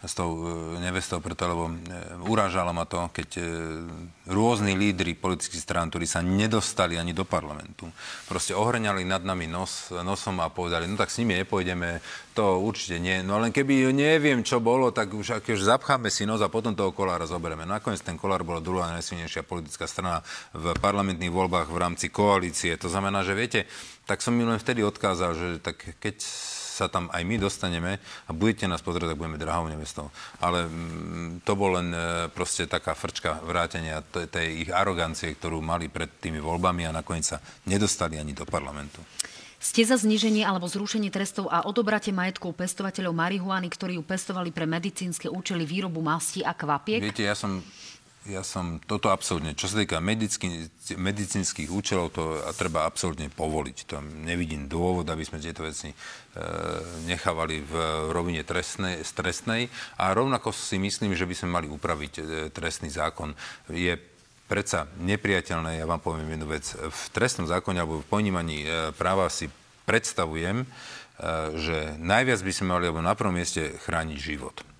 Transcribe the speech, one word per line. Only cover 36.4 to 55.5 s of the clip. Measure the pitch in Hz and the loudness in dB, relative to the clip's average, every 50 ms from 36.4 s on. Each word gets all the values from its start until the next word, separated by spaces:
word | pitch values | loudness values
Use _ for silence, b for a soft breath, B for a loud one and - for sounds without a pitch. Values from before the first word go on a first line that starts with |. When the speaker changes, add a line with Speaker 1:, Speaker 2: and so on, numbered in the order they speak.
| 73 78 85 85 90 92 90 87 85 | -2 -2 0 2 4 2 2 2 0
Speaker 1:
a | 80 80 | -2 -2
nakoniec | 80 80 - 87 82 78 | -4 -2 -2 -2 -2 0
sa | - - 76 B B B B B | -2 -4 -4 B B B B B
nedostali | - 95 101 107 101 - - 90 82 78 76 | 0 2 4 4 4 2 2 0 -2 -2 -4
ani | 76 76 71 | -6 -6 -6
do | - - | -8 -8
parlamentu. | - - 82 71 69 73 73 71 71 - - 82 - - B B B B B B B B | -4 -2 -2 -2 -4 -8 -10 -10 -12 -12 -16 -18 -18 -8 B B B B B B B B
Speaker 2:
Ste | B - - - - 233 214 | B -2 2 4 6 6 6
za | 262 | 6
zníženie | 247 196 214 214 214 208 220 214 214 214 | 6 6 4 4 6 4 4 4 4 4
alebo | 196 196 190 175 180 | 4 2 0 0 -2
zrušenie | - 202 202 208 - 220 208 196 | -2 -2 -4 -2 0 0 0 0
trestov | - 196 196 190 - - 196 - | 0 -2 -2 -2 -2 -4 -2 0
a | - 170 - | 0 0 0
odobratie | 202 202 240 226 202 214 208 - 214 202 | 2 2 2 2 4 2 2 2 0 0
majetkov | 185 180 190 185 - - 180 160 - | 2 0 0 -2 -4 -6 -8 -4 -4
pestovateľov | 180 185 - - 196 190 185 - 190 175 165 | -2 -4 -2 -2 -4 -4 -2 -2 -2 0 2
marihuany, | 165 165 180 190 202 180 190 190 190 180 175 - | 2 2 2 2 0 0 0 -2 -2 -2 -4 -6
ktorí | - - 185 180 | -6 -4 -4 -4
ju | 170 156 | -4 -2
pestovali | - 190 185 - - 190 185 180 170 160 | -2 -4 -4 -2 -4 -4 -2 -2 -4 -2
pre | - 165 160 | -2 0 0
medicínske | 165 170 170 196 - - 185 180 170 - - 175 - | 0 0 -2 -4 -4 -4 -4 -4 -4 -4 -4 -4 -6
účely, | 185 180 - 190 175 165 | -4 -4 -2 0 0 0
výrobu | 143 170 190 190 185 165 160 160 | 0 0 -2 -2 -2 -2 0 2
mastí | 147 156 165 - - - 190 - | 2 2 2 0 -2 -2 -2 -2
a | - 170 | -2 -2
kvapiek? | - - 147 147 143 - - 214 233 | -2 0 0 0 0 2 0 0 2
Speaker 1:
Viete, | - 107 104 - 107 | 2 0 0 2 2
ja | 101 104 | 2 2
som, | - - 101 95 92 85 B B B B B B B - - - - - 104 | 2 0 -2 -2 -2 -4 B B B B B B B -20 -20 -20 -18 -10 -8
ja | 101 95 95 | -6 -6 -4
som | - - 98 90 87 82 80 - | -4 -2 -2 -2 -2 -2 -4 -4
toto | - 107 98 - 110 | -4 -4 2 4 4
absolútne, | 95 95 - - 92 82 73 80 73 | 4 4 4 0 0 0 0 -2 -2
čo | - - | -2 -2
sa | 95 98 107 | 0 2 2
týka | 104 - 87 80 | 2 2 2 0
medický-, | 85 95 110 110 110 101 - - - 92 85 82 82 80 - - - - 90 87 | 2 2 2 2 2 0 0 -2 -2 -4 -4 -4 -8 -10 -12 -14 -8 -8 -4 -2
medicínskych | 90 95 101 101 104 90 - 104 92 - - - 78 73 87 | 0 0 0 0 -2 -2 0 0 0 0 -2 -4 -4 -2 -2
účelov, | 101 101 - 104 92 87 80 - | -2 0 2 2 2 2 0 -2
to | - 80 80 80 76 - - 82 | -2 -2 0 -2 -2 -2 -4 -2
treba | - - 90 80 82 78 | -2 -2 0 2 2 2
absolútne | 80 - - - 90 76 69 78 73 - | 2 0 0 -2 -2 -2 -2 -6 -8 -4
povoliť. | - 82 78 78 78 73 65 65 - - - | -4 -2 0 0 0 -2 -2 -8 -12 -12 -10
To | - 73 73 | -8 -8 -8
nevidím | 76 80 78 78 80 87 87 87 80 78 73 71 69 | -10 -10 -10 -6 -2 0 0 0 -2 -2 -6 -6 -4
dôvod, | 78 85 85 90 90 87 85 76 | -2 0 2 2 2 2 0 -2
aby | 82 80 78 | -2 -4 -4
sme | - - 80 76 | -6 -8 -8 -8
tieto | 82 | -8